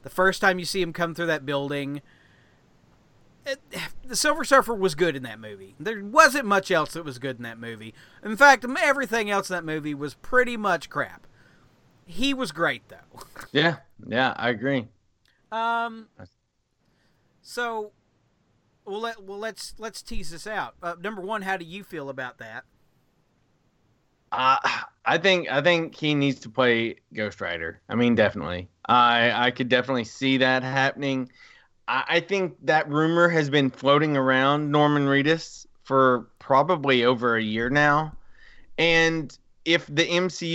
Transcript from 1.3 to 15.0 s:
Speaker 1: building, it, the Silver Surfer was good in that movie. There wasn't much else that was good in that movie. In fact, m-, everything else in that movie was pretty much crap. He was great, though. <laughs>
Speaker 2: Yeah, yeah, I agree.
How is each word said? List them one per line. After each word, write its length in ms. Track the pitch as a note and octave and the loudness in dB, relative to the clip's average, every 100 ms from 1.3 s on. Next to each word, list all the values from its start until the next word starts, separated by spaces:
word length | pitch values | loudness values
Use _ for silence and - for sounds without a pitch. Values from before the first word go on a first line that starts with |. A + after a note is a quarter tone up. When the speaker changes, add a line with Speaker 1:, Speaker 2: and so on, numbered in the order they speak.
| D3+ C3+ | -2 -2
Speaker 1:
building, 560 | C#3+ C#3 C#3+ C#3 C#3+ _ _ _ _ _ _ _ _ _ _ _ _ _ _ C#4 | -4 -2 -4 -6 -8 _ _ _ _ _ _ _ _ _ _ _ _ _ _ -10
it, 140 | C4+ - F3+ E3+ - | -10 -10 -12 -10 -10
the 120 | - A#3 | -6 -2
Silver 280 | D4+ D4+ | 0 0
Surfer 300 | C4+ C4+ A3+ | 4 4 4
was 220 | A3 F#3+ D3 | 0 -2 0
good 200 | F3 C3+ | 0 -2
in 60 | |
that 180 | B2 A2 | -10 -14
movie. 360 | A2 G2 G2 - | -16 -16 -18 -12
There 240 | D#3 A3 | -10 -8
wasn't 420 | G3+ C#4 D#4 C#4 G#3+ | 0 4 6 4 0
much 260 | G3 F#3+ | 0 2
else 220 | F3 D3+ | 0 0
that 120 | E3 D#3 | -6 -10
was 140 | A#2+ | -8
good 180 | C3+ A#2+ | -8 -8
in 60 | |
that 160 | A#2+ A#2 | -10 -12
movie. 340 | A#2 A2 A2 - - - | -12 -12 -16 -20 -20 -14
In 120 | G#3 G#3+ | -6 6
fact, 280 | C#4+ C4 B3 | 6 6 2
m-, 100 | D4 | -2
everything 480 | D#4 C#4 B3+ A#3 G#3 | 0 0 0 -2 0
else 220 | G3+ - | -2 -2
in 40 | F3+ | -6
that 80 | D#3+ | -6
movie 280 | D#3 D3+ | -6 -6
was 220 | C#3+ C#3+ - | -8 -8 -10
pretty 420 | - B3 B3 A#3+ | -2 0 0 -2
much 320 | G3+ E3 - | -2 -2 -4
crap. 380 | D3 G#2+ - - _ _ _ _ _ _ _ - | -8 -8 -10 -20 _ _ _ _ _ _ _ -10
He 260 | - C4+ | -2 -2
was 180 | C4 G#3+ | -2 -4
great, 380 | D3+ E3 B2 - | -2 -2 -2 -10
though. 300 | F2+ - - - | -20 -20 -20 -20
<laughs> 200 | - - | -20 -4
Speaker 2:
Yeah, 240 | C#3+ E3 D#3 _ - - | 0 2 0 _ -20 -4
yeah, 260 | A2 B2+ - | 0 0 0
I 120 | A#2 | -4
agree. 380 | A2+ C3 C3+ A2+ _ | -2 -2 -4 -4 _